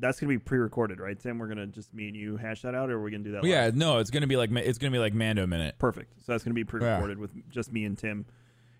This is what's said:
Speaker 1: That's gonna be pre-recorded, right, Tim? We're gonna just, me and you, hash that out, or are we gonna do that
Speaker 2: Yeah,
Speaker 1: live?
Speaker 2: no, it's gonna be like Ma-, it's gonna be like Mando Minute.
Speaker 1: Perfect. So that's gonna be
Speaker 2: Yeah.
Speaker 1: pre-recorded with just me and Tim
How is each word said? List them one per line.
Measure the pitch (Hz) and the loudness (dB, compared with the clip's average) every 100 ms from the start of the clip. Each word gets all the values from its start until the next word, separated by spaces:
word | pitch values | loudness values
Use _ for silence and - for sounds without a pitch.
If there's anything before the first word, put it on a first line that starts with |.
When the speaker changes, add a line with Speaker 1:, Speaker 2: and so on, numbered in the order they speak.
Speaker 1:
That's | 127 131 | -2 0
gonna | 143 | 0
be | 127 | -2
pre-recorded, | - 131 113 - 110 92 | 0 0 2 0 -2 -2
right, | 95 101 | -8 -8
Tim? | 123 117 | -8 -8
We're | 110 | -6
gonna | 107 101 | -8 -8
just, | 107 104 | -10 -14
me | 110 104 | -10 -10
and | 107 | -8
you, | 104 107 | -8 -6
hash | 110 110 | -6 -6
that | 127 | -4
out, | 127 131 | -2 -2
or | 113 | -2
are | |
we | 104 | -4
gonna | 107 | -6
do | 104 | -6
that | 101 | 0
Speaker 2:
Yeah, | 165 165 117 | 4 6 4
Speaker 1:
live? | 123 | 4
Speaker 2:
no, | 160 120 | 4 4
it's | 107 | 2
gonna | 143 143 | 0 2
be | 131 | 4
like | 117 | 4
Ma-, | 120 | 2
it's | 123 117 | 2 0
gonna | 139 | 0
be | 123 | 2
like | 110 | 2
Mando | 107 110 107 92 | 2 2 2 2
Minute. | 85 76 - | 0 -2 2
Speaker 1:
Perfect. | 123 - - - | 0 0 -12 -14
So | - | -2
that's | 117 | -2
gonna | 120 | 0
be | 117 | -2
Speaker 2:
Yeah. | 107 | -2
Speaker 1:
pre-recorded | 117 120 104 101 101 | 0 2 2 0 -4
with | 101 - - | -10 -12 -10
just | 123 113 | -6 -4
me | 113 | -2
and | 107 98 | -2 -2
Tim | 110 104 - - _ _ _ | -4 -6 -8 -16 _ _ _